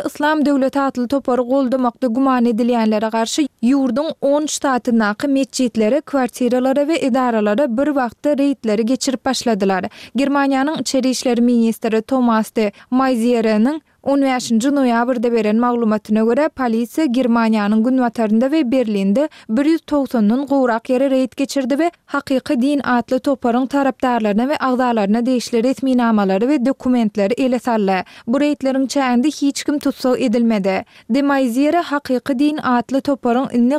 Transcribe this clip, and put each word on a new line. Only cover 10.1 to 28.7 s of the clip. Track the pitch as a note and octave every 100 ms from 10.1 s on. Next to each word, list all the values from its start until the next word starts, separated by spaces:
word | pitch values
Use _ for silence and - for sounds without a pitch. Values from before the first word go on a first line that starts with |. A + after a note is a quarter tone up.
| A3+
Germaniýanyň | C#4+ C#4+ C#4 C4+ C#4+ D#4+
içeri | - C4+ C4
işleri | B3 C4 A#3+
ministri | A#3+ A#3+ A3+ G#3+ A#3 A3
Thomas | A3 C4 A#3+ A3 G#3+ -
de | G#3 - -
Maiziereniň | B3+ C4 B3 A#3 A#3 A3 G#3+ A#3 D#4 - _
on | - C#4
beşinji | C4+ B3 A#3+ A3+ C4
noýabrda | C#4+ B3+ A#3 A#3+ B3 A#3+
beren | A#3 G#3+ A3
maglumatyna | A#3+ A#3+ A3+ G#3+ - G#3+
görä, | A3+ A#3+ D#4
polisiýa | - B3+ A3+ A#3+ - D#4+
Germaniýanyň | A#3 B3+ A#3 A3+ A3 G3+ A3
gün | A#3 C4
watarynda | A#3+ A#3+ A3 A3 C4
we | D#4+ B3
Berlinde | C4 A3+ G3+ G3 G#3 D#4 - -
bir | A3 C#4+
ýüz | E4 -
togsandan | D4 C4 A#3+ G#3 B3 C#4
gowrak | C#4 B3+ A3+ -
ýere | B3+ C#4
reýd | C4 C4 -
geçirdi | C#4 C#4 C4
we | C4+ E4+ - _
hakyky | C#4 - C4 - C#4+
din | C4+ C#4+
atly | - B3 - C4
toparyň | C#4+ C4+ B3 A#3 C4
tarapdarlaryna | C#4+ C4+ - B3+ A#3+ G#3+ G3+
we | B3+ D4+
agzalaryna | C4 B3+ B3 A3+ G3 A3 A#3+
degişli | B3+ - A#3
resmi | B3 C4+ C4+ B3+
namalary | A#3 G#3+ G3 F#3+ B3
we | D4 A#3+
dokumentleri | B3+ C4 B3 A3 G#3+ G3 A#3+
ele | C4 B3
saldy. | - A3+ F#3+ F#3+ - - -
Bu | C4+
reýdleriň | D4 C#4+ C4